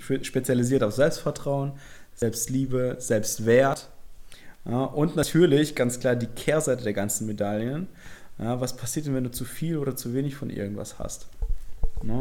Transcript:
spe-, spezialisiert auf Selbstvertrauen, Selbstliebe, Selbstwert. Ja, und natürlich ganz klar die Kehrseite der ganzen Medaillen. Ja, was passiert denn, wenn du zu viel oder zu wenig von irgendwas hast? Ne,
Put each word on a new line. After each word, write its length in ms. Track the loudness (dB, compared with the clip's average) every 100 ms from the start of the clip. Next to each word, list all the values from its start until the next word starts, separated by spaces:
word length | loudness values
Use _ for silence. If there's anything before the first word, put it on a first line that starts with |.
spe-, 200 | -2 -2
spezialisiert 600 | 0 -2 2 2 4 4
auf 100 | 2
Selbstvertrauen, 800 | 4 2 2 -4 -4 -4 -2 -2 -8 -16 -18 -18
Selbstliebe, 840 | -2 -2 -2 -2 0 0 0 0 -4
Selbstwert. 920 | 0 0 0 -2 6 6 6 2 -8 -16 -16 -14 -16 -16 -18 -12 -4
Ja, 180 | -2
und 320 | 0 2 2 4
natürlich 580 | 4 8 8 8 4 2
ganz 240 | 0 2
klar 160 | 0 0
die 120 | 0
Kehrseite 560 | -2 0 2 2 0
der 100 | 0
ganzen 320 | -2 -2 -2 -4
Medaillen. 600 | -2 -2 0 -2 -4 -8 -12 -16 -14 -14 -6
Ja, 220 | -4 -2
was 140 | -4 -4
passiert 320 | -4 -4 -2
denn, 80 | -2
wenn 80 |
du 80 | -2
zu 140 | -4 -8
viel 320 | -4 -2 -2
oder 180 | -2 -4
zu 180 | -4
wenig 220 | -2 -2 -4
von 140 | -8
irgendwas 500 | -4 -6 -6 -8 -6
hast? 280 | -8 -6 -10 -6 0 0 0 2 2 4
Ne, 100 | 2 2